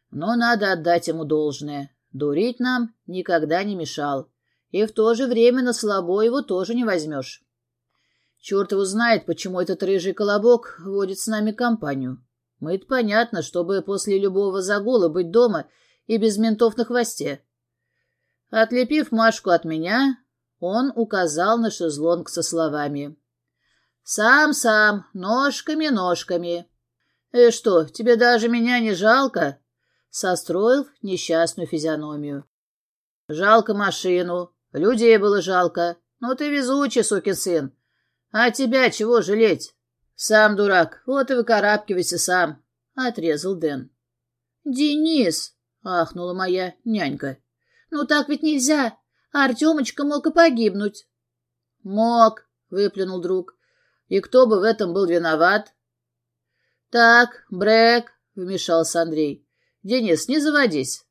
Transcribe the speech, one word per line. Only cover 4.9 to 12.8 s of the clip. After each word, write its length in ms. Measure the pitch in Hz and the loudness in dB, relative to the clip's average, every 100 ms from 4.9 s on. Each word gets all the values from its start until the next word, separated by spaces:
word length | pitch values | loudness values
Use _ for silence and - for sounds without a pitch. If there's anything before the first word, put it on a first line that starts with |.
то 200 | - 220 | 0 0
же 140 | 233 262 | 0 0
время 340 | 226 233 254 | 4 4 4
на 120 | 247 | 0
слабо 480 | 233 214 196 170 196 | -2 -2 -2 -2 0
его 200 | 226 254 | 2 0
тоже 320 | 233 185 190 | -2 -4 -2
не 100 | 233 | -2
возьмёшь. 640 | 226 180 156 143 127 - _ _ _ _ _ _ _ _ _ _ - | -2 -2 -4 -8 -10 -16 _ _ _ _ _ _ _ _ _ _ -4
Чёрт 280 | 196 190 | -4 -2
его 120 | 196 190 | -2 -2
знает, 400 | 208 233 220 - | 0 0 0 -2
почему 340 | 165 196 185 | -8 -6 -4
этот 220 | 180 175 | -4 -4
рыжий 320 | 190 196 185 | -2 -2 -2
колобок 640 | 180 202 208 226 233 - - 185 | -4 -2 2 4 2 0 -16 -8
водит 320 | 196 190 190 | -6 -4 -6
с 80 | - | -6
нами 260 | 214 214 | -4 -4
компанию. 720 | 214 240 226 147 135 131 131 _ _ _ _ | -2 -2 -2 -4 -6 -8 -10 _ _ _ _
Мы-то 260 | 151 190 | -8 -8